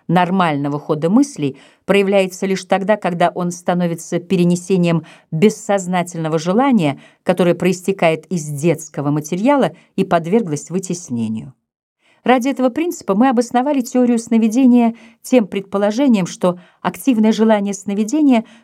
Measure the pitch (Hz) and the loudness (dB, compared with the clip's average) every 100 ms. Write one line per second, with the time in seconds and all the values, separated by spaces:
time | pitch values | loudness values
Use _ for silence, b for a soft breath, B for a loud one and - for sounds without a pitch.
0 | - 175 175 190 175 143 143 147 - 151 | 0 0 2 2 0 0 -4 -6 -4 -2
1 | 165 226 285 - 143 B B B - 196 | 2 2 2 -2 -6 B B B 0 2
2 | 196 202 190 185 190 190 - 190 190 208 | 4 2 0 -4 -4 -4 -2 -2 0 0
3 | 180 170 175 170 175 175 - 175 175 170 | -2 0 0 0 -6 -4 -4 -2 -2 -4
4 | - 175 175 180 175 175 175 190 175 170 | -6 -6 -2 0 2 0 0 0 2 0
5 | 151 B B 160 208 208 - 202 180 185 | -4 B B 2 2 2 -2 -2 0 -4
6 | 175 165 160 160 170 208 277 226 147 135 | -4 -6 -4 -2 0 0 2 2 0 -4
7 | B B - 180 175 170 175 185 - 190 | B B -4 0 2 2 0 -2 -4 0
8 | 170 160 - 180 151 143 165 - - - | 0 0 -4 -8 -6 -2 -2 -2 -6 -6
9 | 143 151 147 180 240 285 180 b b - | -2 -2 -4 -2 0 2 0 b b -4
10 | 185 170 165 220 190 143 - 175 185 175 | 0 0 2 -2 0 -6 -6 -8 -6 -10
11 | - 120 110 110 139 _ _ _ _ _ | -6 -6 -4 -6 -10 _ _ _ _ _
12 | _ _ 233 254 254 262 254 247 349 302 | _ _ 0 0 0 0 -2 0 -4 -6
13 | - 196 269 233 240 240 269 277 240 254 | -2 2 2 2 0 -2 0 -2 -2 0
14 | 247 233 - 226 226 233 262 247 233 233 | 2 0 0 0 2 4 4 6 2 -2
15 | B B - 254 190 196 196 202 208 214 | B B 0 0 2 -6 -4 -2 0 2
16 | 285 214 175 - 185 180 B B - - | 2 2 0 -2 -2 -2 B B -6 -2
17 | - 226 220 214 220 214 202 196 - 202 | 0 2 2 4 2 2 0 -6 -6 -4
18 | 214 302 294 233 226 B | -2 2 4 2 0 B